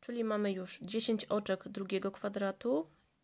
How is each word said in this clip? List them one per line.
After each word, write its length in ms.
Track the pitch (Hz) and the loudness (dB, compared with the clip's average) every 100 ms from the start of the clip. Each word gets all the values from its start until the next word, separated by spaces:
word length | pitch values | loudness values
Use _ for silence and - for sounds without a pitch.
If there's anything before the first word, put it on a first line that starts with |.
Czyli 220 | - 240 | -6 0
mamy 280 | 226 214 208 | 2 4 2
już 280 | 190 185 - | 0 -4 -8
dziesięć 440 | 180 220 226 226 - | -4 -2 2 0 2
oczek 440 | 208 208 190 - | 0 2 -2 -2
drugiego 420 | 202 190 196 196 | -6 -2 0 0
kwadratu. 760 | 196 208 202 196 190 233 269 330 - _ _ | -4 -4 0 -2 0 0 0 0 -10 _ _